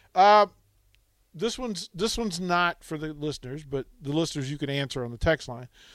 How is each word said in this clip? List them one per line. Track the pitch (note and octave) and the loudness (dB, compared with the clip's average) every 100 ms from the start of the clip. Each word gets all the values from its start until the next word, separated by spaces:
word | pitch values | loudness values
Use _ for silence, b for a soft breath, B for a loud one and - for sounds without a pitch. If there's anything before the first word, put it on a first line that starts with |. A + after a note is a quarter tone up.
| b F3 | b 6
Uh, | G3+ G#3 G3+ - _ _ _ _ _ _ _ | 8 8 6 0 _ _ _ _ _ _ _
this | D#3+ A3 A#3+ | -6 -6 -4
one's, | B3+ F3+ - | -6 -8 -10
this | E3 A3 A3+ | -4 -4 -2
one's | A3+ E3+ | -4 -4
not | F3+ F3 F3 - | -2 0 0 -2
for | - D#3 | -8 -8
the | D#3 | -8
listeners, | D3 D3+ C#3 B2+ C#3+ | -6 -6 -6 -10 -12
but | D3 C3+ - _ | -6 -6 -6 _
the | C#3 | -4
listeners | D3+ E3 D3 C3 | -2 -2 -4 -6
you | C#3+ | -4
can | C#3 | -4
answer | C#3 C3+ C3+ A#2+ | -2 -4 -6 -8
on | |
the | A#2 | -2
text | E3 D#3 - | 0 0 -2
line. | A#2+ B2+ b b | -12 -14 b b